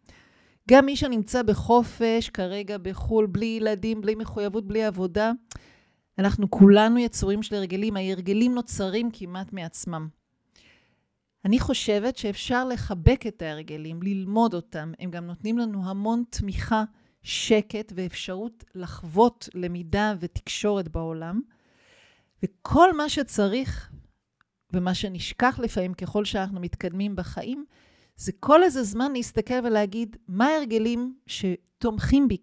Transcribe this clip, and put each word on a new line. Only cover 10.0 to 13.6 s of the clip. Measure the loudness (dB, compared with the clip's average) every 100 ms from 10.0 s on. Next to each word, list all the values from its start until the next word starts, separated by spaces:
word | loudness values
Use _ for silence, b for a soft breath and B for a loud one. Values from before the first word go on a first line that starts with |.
| -8 -14 _ _ _ b b b b b b _ _ _
אני | 0 2
חושבת | 2 -2 0 0 -2 -4
שאפשר | -6 -6 -4 -2
לחבק | -2 -4 -6 2 2 2 -2
את | -8
ההרגלים, | -10 -10